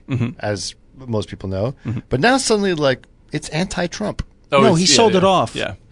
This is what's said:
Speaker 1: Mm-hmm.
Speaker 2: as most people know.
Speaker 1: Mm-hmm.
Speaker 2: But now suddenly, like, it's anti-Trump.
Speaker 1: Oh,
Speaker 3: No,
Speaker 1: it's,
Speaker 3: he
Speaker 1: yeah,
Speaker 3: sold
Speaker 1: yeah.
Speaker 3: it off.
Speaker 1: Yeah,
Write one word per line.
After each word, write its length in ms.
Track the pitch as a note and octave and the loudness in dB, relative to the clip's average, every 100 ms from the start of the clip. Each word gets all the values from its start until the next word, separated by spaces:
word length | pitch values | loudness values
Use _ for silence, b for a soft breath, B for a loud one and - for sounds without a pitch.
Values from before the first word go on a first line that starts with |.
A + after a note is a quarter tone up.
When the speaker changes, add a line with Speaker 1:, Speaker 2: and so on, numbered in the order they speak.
| - | -6
Speaker 1:
Mm-hmm. 300 | C3 A#2+ - | -4 -4 -6
Speaker 2:
as 360 | G#2 G2+ - - _ | -6 -6 -8 -14 _
most 340 | - B2+ A2 F#2+ | -18 -6 -6 -6
people 200 | - F#2+ | -8 -8
know. 260 | F#2+ A2+ C#3 | -4 -4 -6
Speaker 1:
Mm-hmm. 160 | B A#2+ - | B -8 -4
Speaker 2:
But 120 | B2+ | 0
now 160 | G#3 C4 | 2 2
suddenly, 380 | - G#3+ G3+ | 0 0 0
like, 320 | E3 C#3+ B2 - _ _ | 0 0 -2 -6 _ _
it's 160 | D3+ - | -10 -6
anti-Trump. 760 | D#3 F#3+ - - - G#3 - - _ _ | -4 -4 -4 -6 -6 -8 -6 -10 _ _
Speaker 1:
Oh, 100 | C#3 | 4
Speaker 3:
No, 60 | A3 | 6
Speaker 1:
it's, 80 | E3+ | 4
Speaker 3:
he 60 | F3+ | 4
Speaker 1:
yeah, 80 | - | 6
Speaker 3:
sold 160 | A3+ | 6
Speaker 1:
yeah. 60 | F#3 | 4
Speaker 3:
it 60 | |
off. 320 | F#3+ F3+ A#2 - | 4 2 0 -4
Speaker 1:
Yeah, 180 | - G2 _ | -6 -8 _